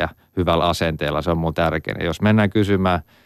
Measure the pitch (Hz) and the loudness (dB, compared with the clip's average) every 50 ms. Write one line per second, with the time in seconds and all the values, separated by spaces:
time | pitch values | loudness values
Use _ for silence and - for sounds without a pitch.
0 | 82 80 - - _ _ _ 95 87 85 85 85 78 87 85 - 90 82 80 73 | -4 -4 -6 -12 _ _ _ -2 0 0 2 2 2 0 0 0 -2 -2 -2 -2
1 | 76 73 73 76 76 85 85 82 82 80 76 - 85 80 78 78 76 - - - | -4 -4 -2 -2 -2 -2 -2 0 0 -2 0 0 0 0 0 -2 -4 -6 -6 -4
2 | 82 85 80 - 98 107 110 110 104 95 - 110 101 95 101 92 95 92 90 82 | -4 -4 -4 0 2 2 4 4 2 2 2 0 2 2 2 2 2 0 0 0
3 | - - _ _ _ | -4 -8 _ _ _